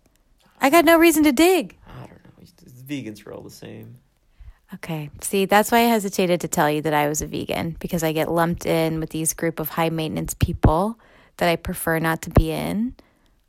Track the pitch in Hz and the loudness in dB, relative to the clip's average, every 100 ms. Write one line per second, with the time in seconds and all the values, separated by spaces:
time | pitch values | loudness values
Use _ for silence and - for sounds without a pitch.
0 | _ _ _ _ _ _ 269 330 320 330 | _ _ _ _ _ _ 4 6 8 8
1 | 339 302 302 240 339 370 185 - - 127 | 6 6 4 6 4 4 0 -12 -20 -18
2 | - - - - - _ - 123 131 143 | -18 -20 -20 -20 -20 _ -20 -20 -10 -8
3 | 107 104 - - 101 - 110 110 113 123 | -8 -12 -14 -16 -16 -18 -16 -16 -18 -20
4 | _ _ _ - - - _ 185 - 156 | _ _ _ -20 -20 -20 _ -14 -10 -8
5 | 147 - - 196 190 202 214 233 233 226 | -10 -12 -4 0 4 4 4 4 4 2
6 | 196 - 185 175 165 - 151 151 151 151 | 0 -2 0 0 0 0 0 0 0 0
7 | 147 151 151 - - - 170 160 175 175 | 0 -2 -6 -8 -6 -4 -6 -8 -6 -4
8 | 165 156 151 170 170 175 - 165 160 160 | -2 -2 0 0 0 -2 -2 0 0 -2
9 | 156 160 160 - 165 160 156 - 165 160 | -6 -4 -4 -2 -4 -4 -6 -2 -2 -2
10 | 156 160 160 - - 165 - 160 208 233 | -4 -6 -8 -8 -8 0 2 2 0 -6
11 | _ - _ - 175 165 185 180 - 160 | _ -20 _ -2 -2 0 -4 -6 -2 -2
12 | 165 160 - - 160 151 151 185 240 - | -2 -4 -6 -6 -4 -6 -6 -4 -6 -10
13 | _ _ _ _ | _ _ _ _